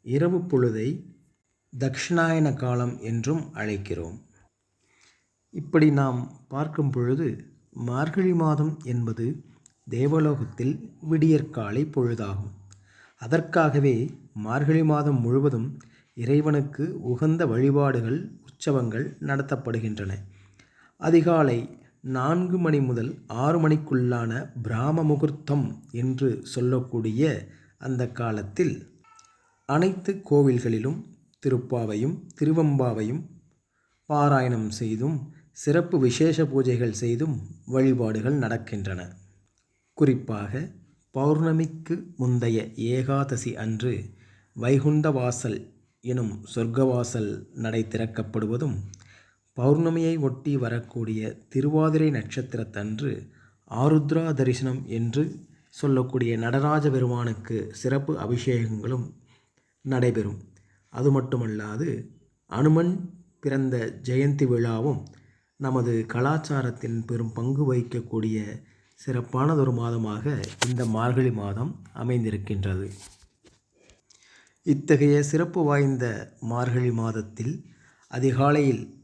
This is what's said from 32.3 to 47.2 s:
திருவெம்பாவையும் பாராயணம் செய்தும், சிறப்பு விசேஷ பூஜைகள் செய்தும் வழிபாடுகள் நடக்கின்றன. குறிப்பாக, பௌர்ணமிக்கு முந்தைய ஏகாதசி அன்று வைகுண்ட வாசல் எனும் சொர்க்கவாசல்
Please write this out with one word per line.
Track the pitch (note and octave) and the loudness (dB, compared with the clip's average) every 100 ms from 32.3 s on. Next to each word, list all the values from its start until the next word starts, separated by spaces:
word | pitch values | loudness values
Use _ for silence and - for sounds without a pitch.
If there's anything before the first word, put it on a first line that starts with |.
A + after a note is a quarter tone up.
திருவெம்பாவையும் | - D3+ D#3+ D#3 C#3 B2 A2 G#2+ D3 F3 - _ _ _ _ _ _ - | -2 0 4 4 4 2 0 -2 -4 -8 -20 _ _ _ _ _ _ -2
பாராயணம் | D3 C#3+ C3+ B2+ A#2+ G#2+ | 2 6 4 4 -2 -4
செய்தும், | G#2 A2+ A2 C3+ D#3 - - _ | -4 -4 -2 -2 -4 -8 -18 _
சிறப்பு | - - D#3+ F3 E3+ | -6 2 2 2 2
விசேஷ | B2+ B2 D#3+ D#3 D3 | 4 4 2 4 2
பூஜைகள் | C3 B2+ A#2+ A#2+ | 2 2 2 0
செய்தும் | G#2 A#2+ A#2+ D#3+ A#2 G2 - - | -2 -2 0 -2 -4 -8 -16 -2
வழிபாடுகள் | C3 C3+ B2+ A2 A2 A2 C#3+ | 2 4 4 0 0 0 0
நடக்கின்றன. | A2+ A2+ - G#2 F#2+ F2+ F2+ - - _ _ _ _ _ _ - | 0 -4 -6 -6 -6 -6 -10 -16 -20 _ _ _ _ _ _ 2
குறிப்பாக, | C#3+ A#2 - G#2 G2+ B2 F3 - _ _ _ - | 2 4 -2 -8 -6 -8 -8 -14 _ _ _ -2
பௌர்ணமிக்கு | D3 D#3 D#3+ D#3+ D#3+ - D#3+ E3+ - - | 2 2 2 2 0 -6 -8 -8 -8 -4
முந்தைய | B2+ B2 A#2+ A2+ G#2+ - A2+ | 0 2 2 0 -4 -6 -2
ஏகாதசி | B2+ B2+ C#3 C#3 A#2+ B2 A2+ | -2 0 -2 -2 -4 -6 -6
அன்று | A2 A2 B2 G2+ G2 - _ _ _ - | -6 -4 -4 -4 -8 -18 _ _ _ -4
வைகுண்ட | A#2+ C#3 D3 D3+ D#3 | 2 4 4 4 2
வாசல் | C3+ B2 B2 A2+ G#2 - _ _ _ | 0 -2 -2 -4 -6 -10 _ _ _
எனும் | B2 B2 A2+ G2 - | -4 -4 -4 -6 -8
சொர்க்கவாசல் | A#2+ A2+ A#2 C3 B2 A#2 A#2 | -4 -2 2 2 2 -2 -4